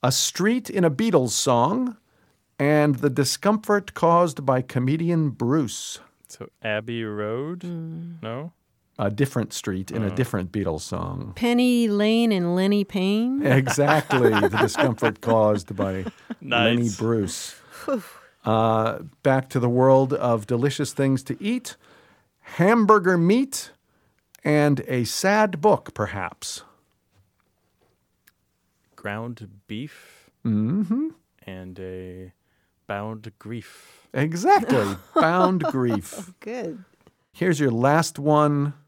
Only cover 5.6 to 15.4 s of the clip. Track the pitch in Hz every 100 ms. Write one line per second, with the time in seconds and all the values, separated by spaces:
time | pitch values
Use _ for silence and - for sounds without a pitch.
5.6 | 123 - - - - _ _ - - _
6.6 | 113 107 110 117 110 104 107 113 147 175
7.6 | 175 170 165 165 170 165 110 117 160 _
8.6 | _ _ _ - 101 104 135 - 107 -
9.6 | - 95 98 - 104 87 127 104 98 107
10.6 | 95 78 - 85 87 90 92 92 240 240
11.6 | 247 240 233 202 208 220 233 202 175 175
12.6 | 190 208 196 202 185 208 233 269 285 131
13.6 | 135 135 143 151 - 170 117 110 - 113
14.6 | 113 - 143 113 120 104 - 113